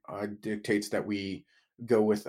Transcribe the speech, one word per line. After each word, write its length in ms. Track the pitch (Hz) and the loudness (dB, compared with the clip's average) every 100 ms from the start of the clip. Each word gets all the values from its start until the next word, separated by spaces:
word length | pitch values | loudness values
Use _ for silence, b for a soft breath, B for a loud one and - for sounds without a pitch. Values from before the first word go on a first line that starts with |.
| - | -12
uh, 200 | 98 104 104 | -8 -8 -8
dictates 500 | 107 104 104 101 - | -8 -6 0 0 0
that 160 | 104 | -4
we 400 | 104 101 98 92 _ _ _ - | -2 -4 -4 -8 _ _ _ -8
go 160 | 117 113 | 2 4
with, 260 | 107 104 | 6 2